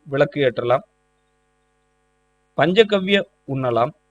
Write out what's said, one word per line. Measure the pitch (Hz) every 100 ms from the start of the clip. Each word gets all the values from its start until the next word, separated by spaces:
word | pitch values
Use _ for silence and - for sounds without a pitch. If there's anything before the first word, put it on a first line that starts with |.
| -
விளக்கு | 139 147 147
ஏற்றலாம், | 135 117 120 127 - _ _ _ _ _ _ _ _ _ _ _ _ _ _ _ _ -
பஞ்சகவ்ய | 147 190 214 208 190 202 - _ -
உண்ணலாம், | 135 131 113 127 - _